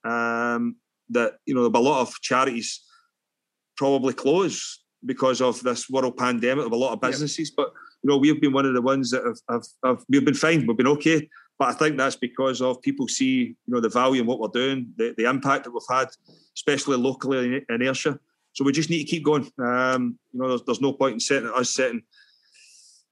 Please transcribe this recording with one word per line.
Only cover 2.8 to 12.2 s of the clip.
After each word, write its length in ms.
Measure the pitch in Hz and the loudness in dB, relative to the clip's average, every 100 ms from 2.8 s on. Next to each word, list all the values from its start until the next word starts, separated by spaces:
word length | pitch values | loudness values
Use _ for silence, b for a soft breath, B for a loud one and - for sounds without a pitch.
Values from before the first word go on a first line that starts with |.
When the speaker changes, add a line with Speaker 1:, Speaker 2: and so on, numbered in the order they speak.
| _ b b _ _ _ _ _ _ - | _ b b _ _ _ _ _ _ -2
Speaker 1:
probably 360 | 139 139 127 | 2 2 0
close 720 | 123 139 175 180 - - - _ _ 123 | 0 2 2 2 -2 -10 -16 _ _ -8
because 360 | 123 131 123 | 0 0 2
of 200 | 127 117 | 0 0
this 260 | 123 120 - | -2 -4 -4
world 280 | 131 127 127 | -2 -2 0
pandemic, 480 | 123 120 123 139 117 | -2 0 0 0 -2
of 60 | |
a 40 | 117 | -2
lot 180 | 131 | -2
of 60 | 110 | -2
Speaker 2:
Yep. 100 | 127 | -4
Speaker 1:
businesses. 400 | 135 147 - 151 | -2 -4 -6 -6
But, 200 | - 135 - B B | -4 -4 -6 B B
you 60 | 135 | 2
know, 80 | 143 | 4
we've 220 | 143 147 | 4 4
been 120 | 147 | 2
one 120 | 135 135 | 2 2
of 80 | |
the 80 | 127 | 2
ones 300 | 123 139 123 | 2 0 0
that 120 | 123 | -2
have, 160 | 117 107 - | -4 -6 -4
have, 160 | 120 - _ 127 | -6 -6 _ -2
have, 180 | 123 - | -2 2
we've 160 | 139 143 | 2 4
been 80 | |
fine, 320 | - 156 165 117 | 2 2 2 2
we've 100 | 113 | 2
been 100 | 127 | 2
okay. 400 | 147 160 156 156 B B - | 2 2 2 -2 B B -2
But 120 | 127 | -2
I 40 | |
think 240 | 117 156 139 | 0 0 2
that's 180 | 135 | -2
because 460 | - | -2